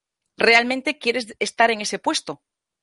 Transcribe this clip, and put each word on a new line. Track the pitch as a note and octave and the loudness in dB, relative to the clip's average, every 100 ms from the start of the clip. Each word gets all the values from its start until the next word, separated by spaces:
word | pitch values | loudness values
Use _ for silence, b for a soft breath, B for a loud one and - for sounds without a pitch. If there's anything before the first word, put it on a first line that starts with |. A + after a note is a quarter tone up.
| _ _ _ - | _ _ _ -2
realmente | G#3+ A#3 A#3+ C4 C#4 D4+ | 2 4 2 -2 -4 -4
quieres | A#3 A#3+ G#3+ - | -2 -2 -4 -6
estar | G#3 - A#3 | -4 2 2
en | G#3+ | 2
ese | G#3 G3 | -4 -4
puesto. | - - - C#3 _ _ _ _ | -2 -4 -6 -12 _ _ _ _